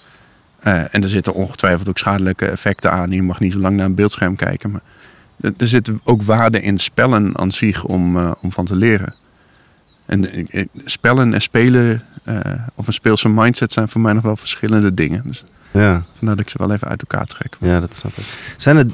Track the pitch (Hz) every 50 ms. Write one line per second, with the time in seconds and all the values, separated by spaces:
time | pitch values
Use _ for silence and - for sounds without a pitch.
0 | _ _ _ _ _ _ _ _ _ _ _ _ - - 95 85 69 - - 104
1 | 98 95 104 95 - 95 - 90 95 - - - - 92 87 85 95 98 90 -
2 | - 101 101 98 92 92 92 - 98 98 95 - - 104 95 - - 90 90 92
3 | 87 90 95 92 92 90 87 - 101 92 95 98 95 95 101 98 95 95 92 98
4 | 104 104 - - 95 90 98 - 95 90 92 - - 101 101 - - _ _ -
5 | - - - - _ _ _ - - 113 98 - 123 113 123 120 - 117 107 107
6 | - - 123 107 101 107 107 113 117 113 113 98 - 101 98 90 - - - -
7 | 123 131 120 104 101 92 - - 90 95 - - 117 104 95 - - 98 92 92
8 | 87 87 87 87 87 85 - - - 92 - - 90 87 98 95 110 117 110 98
9 | 92 - - _ _ _ _ _ _ _ _ _ _ _ _ _ _ _ _ _
10 | _ - - 101 95 92 - - 82 - - 98 98 - - - - - - -
11 | - 117 123 135 127 117 107 101 - - - 113 120 127 123 123 120 117 110 117
12 | - - - - - 110 110 98 - 98 92 - 117 117 - - 107 - - -
13 | - 113 107 - - 110 107 113 113 120 120 - 120 107 - 117 110 107 - 113
14 | 113 107 104 113 113 107 107 - - - - - 110 107 110 107 104 98 92 -
15 | - 135 85 104 131 - 127 - - _ _ _ _ - - 101 104 101 90 87
16 | 85 - - - 117 110 104 101 101 - - - 95 98 104 101 - - - -
17 | - - - - - - - - - - - - - 90 90 87 87 90 - -
18 | - 101 - - 104 - - - - - - - - 143 151 156 127 113